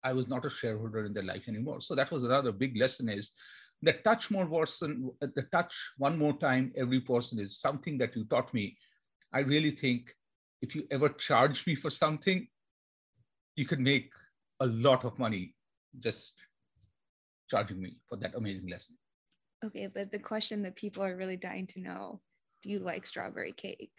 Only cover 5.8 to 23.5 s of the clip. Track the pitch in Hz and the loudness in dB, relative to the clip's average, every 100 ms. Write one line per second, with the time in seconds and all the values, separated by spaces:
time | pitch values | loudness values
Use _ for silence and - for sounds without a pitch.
5.8 | - - 139 165 147 147 151 127 127 - | -12 0 0 4 2 4 4 4 2 0
6.8 | 123 131 - 120 120 113 101 - 139 143 | 2 2 4 2 2 -4 -4 0 0 0
7.8 | 175 143 120 117 110 120 131 120 101 - | -4 0 0 -2 0 0 2 -2 -2 -6
8.8 | _ _ _ _ _ 127 139 147 156 147 | _ _ _ _ _ -2 2 4 2 0
9.8 | 135 120 - - _ _ _ _ 127 151 | 0 0 -4 -20 _ _ _ _ -8 -6
10.8 | - 139 147 - - 127 139 135 - 147 | -4 2 2 2 4 6 6 4 -2 -2
11.8 | 156 - 156 156 - 185 - _ _ _ | -2 2 2 4 2 2 0 _ _ _
12.8 | _ _ _ _ _ _ _ - 127 151 | _ _ _ _ _ _ _ -4 0 2
13.8 | 127 139 - - - _ _ _ 131 113 | 4 4 2 -20 -20 _ _ _ 0 4
14.8 | 131 127 123 - 117 104 90 _ _ _ | 6 6 4 -2 -2 -2 -6 _ _ _
15.8 | _ 131 113 - - _ - _ _ _ | _ -6 -4 -4 -12 _ -20 _ _ _
16.8 | _ _ _ _ _ _ _ 117 104 95 | _ _ _ _ _ _ _ 0 0 -4
17.8 | 92 - _ 101 110 127 104 95 92 90 | -8 -12 _ -8 -6 -4 -4 -6 -8 -12
18.8 | - _ _ _ _ _ _ _ 220 196 | -14 _ _ _ _ _ _ _ -10 -8
19.8 | 196 196 196 208 - 220 214 208 190 185 | -8 -8 -8 -8 -6 -4 -2 -4 -4 -6
20.8 | 208 190 196 180 190 185 185 185 185 - | -8 -4 -4 -2 -6 -6 -6 -6 -8 -8
21.8 | 185 180 98 196 _ _ _ _ 202 202 | -10 -8 -10 -12 _ _ _ _ -6 -6
22.8 | 180 180 - - - - 85 | -4 -6 -8 -8 -8 -6 -8